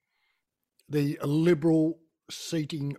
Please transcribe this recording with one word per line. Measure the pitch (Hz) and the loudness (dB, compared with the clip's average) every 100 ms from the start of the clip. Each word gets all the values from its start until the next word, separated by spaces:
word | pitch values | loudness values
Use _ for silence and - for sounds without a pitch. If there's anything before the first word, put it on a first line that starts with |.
| _ _ _ _ _ _ _ _ - | _ _ _ _ _ _ _ _ -6
the | 147 143 156 | -2 -2 -2
Liberal | 143 151 165 170 160 160 160 165 _ _ - | -2 2 4 4 4 4 2 -2 _ _ -18
seating | - - 170 151 160 143 | -16 -8 -6 -6 -6 -6